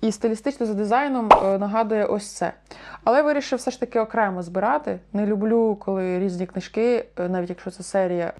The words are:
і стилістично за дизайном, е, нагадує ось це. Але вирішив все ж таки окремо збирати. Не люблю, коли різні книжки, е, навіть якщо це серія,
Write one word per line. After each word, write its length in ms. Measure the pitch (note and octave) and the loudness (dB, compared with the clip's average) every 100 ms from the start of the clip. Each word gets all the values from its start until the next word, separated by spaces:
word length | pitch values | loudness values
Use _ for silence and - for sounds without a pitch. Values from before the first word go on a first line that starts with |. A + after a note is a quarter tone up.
і 120 | A3 | -2
стилістично 540 | G#3 A3+ A3 C#4 C#4 A#3 | 0 0 0 -4 -2 -2
за 80 | |
дизайном, 540 | G3+ G#3 A#3+ C#4+ C4 G#3+ | 0 0 2 2 2 6
е, 260 | - F#3+ G3 | 6 6 0
нагадує 460 | G3+ A3 G#3+ A3 | 0 -2 0 0
ось 260 | G#3 G#3 G3+ | 0 -2 -6
це. 220 | - E3+ - - - - - | -6 -6 -6 -16 -20 -18 -4
Але 180 | A3+ C4 | 2 4
вирішив 360 | D4+ C#4+ - B3 | 4 2 0 -4
все 120 | - | -4
ж 100 | - | -4
таки 200 | A#3 A#3 | -2 0
окремо 420 | A3 A3+ G#3 F#3 | 0 0 0 -2
збирати. 560 | E3+ F#3+ G#3 D4 B3 F3+ - | -6 -2 0 0 -2 -8 -6
Не 140 | G3+ G#3 | -2 0
люблю, 500 | G#3 G#3+ A#3 A3+ G#3 | 0 2 2 2 0
коли 380 | - F#3+ F#3 F3+ | -2 -2 -2 0
різні 280 | G3 F3+ F3+ | -2 -2 -6
книжки, 580 | F#3+ - - A#3 A#3 - - | -6 -6 0 2 2 -2 -4
е, 100 | F3+ | -2
навіть 220 | F3+ F3 | -2 -4
якщо 200 | F3+ F#3+ | -6 -12
це 120 | F3+ | -12
серія, 500 | F3+ G3 F#3 F3 E3 - | -4 0 0 0 -2 -4